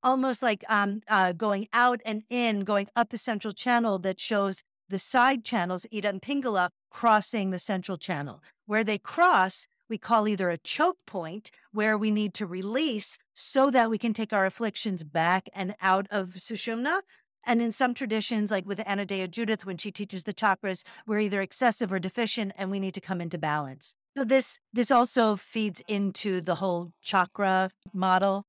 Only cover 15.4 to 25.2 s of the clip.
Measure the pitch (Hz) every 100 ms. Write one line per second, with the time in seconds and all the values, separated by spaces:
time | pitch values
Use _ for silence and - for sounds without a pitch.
15.4 | - 190 185 - 190 190 202 208 185 180
16.4 | - 214 - 226 262 370 - _ _ _
17.4 | - 233 233 214 254 240 254 220 208 226
18.4 | 208 202 185 196 208 202 196 196 185 190
19.4 | 226 214 190 180 214 - 202 190 - -
20.4 | 214 185 202 185 - - - 214 214 202
21.4 | 190 - 247 208 208 190 180 - 226 -
22.4 | 202 - 190 196 190 185 - 185 170 165
23.4 | 156 151 139 131 - _ _ 277 240 269
24.4 | 247 - _ 226 233 262 240 -